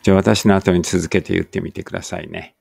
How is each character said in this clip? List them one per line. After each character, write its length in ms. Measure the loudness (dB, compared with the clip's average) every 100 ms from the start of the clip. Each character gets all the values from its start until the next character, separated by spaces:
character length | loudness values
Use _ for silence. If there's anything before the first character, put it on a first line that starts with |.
じ 100 | 4
ゃ 20 |
あ、 40 | 4
私 280 | 4 2 4
の 80 |
後 160 | 2 4
に 100 | 0
続 280 | 0 -2 0
け 120 | -2
て 120 | 0
言 100 | -4
っ 20 |
て 140 | -2 -6
み 140 | -8
て 100 | -10
く 80 | -10
だ 100 | -12
さ 200 | -10 -10
い 80 | -10
ね。 260 | -12 -14 _